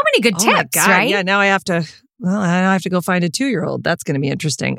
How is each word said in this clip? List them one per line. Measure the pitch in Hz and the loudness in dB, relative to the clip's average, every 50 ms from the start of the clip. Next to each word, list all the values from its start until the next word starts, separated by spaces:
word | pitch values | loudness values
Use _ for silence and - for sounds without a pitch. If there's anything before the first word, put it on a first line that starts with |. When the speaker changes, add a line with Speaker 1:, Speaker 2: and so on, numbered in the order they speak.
| 571 | 4
Speaker 1:
many | 622 571 294 | 2 2 2
good | 202 240 185 170 | 2 2 0 0
Speaker 2:
Oh | 208 480 | 0 2
my | 587 - | 2 2
Speaker 1:
tips, | - - - | 0 -2 -2
Speaker 2:
God. | 165 165 208 | 0 2 4
Speaker 1:
right? | 185 185 220 - | 4 4 2 2
Speaker 2:
Yeah, | - 202 | 0 0
now | 180 185 196 202 | 0 0 2 2
I | 196 | 4
have | 196 196 190 - | 2 2 0 0
to, | 190 175 170 156 - - - _ _ _ - | -2 -2 -2 -2 -4 -10 -18 _ _ _ -6
well, | 233 185 196 214 | -2 -2 -2 0
I | 196 170 175 185 185 190 | 0 0 2 2 2 2
have | 190 185 | 2 0
to | - 185 | 0 -2
go | 185 180 | -2 -2
find | - 196 180 180 | 0 0 0 0
a | 175 170 | 0 -2
two-year-old. | - - 269 277 220 165 - 143 135 123 - | -2 -2 -2 -2 -2 -2 -2 -4 -4 -4 -2
That's | 156 170 - | -2 -4 -2
gonna | - - 143 135 | -4 -4 -2 -2
be | 143 139 | -2 -2
interesting. | 139 - - 151 - - 143 131 131 | -4 -4 -4 -4 -4 -4 -4 -4 -4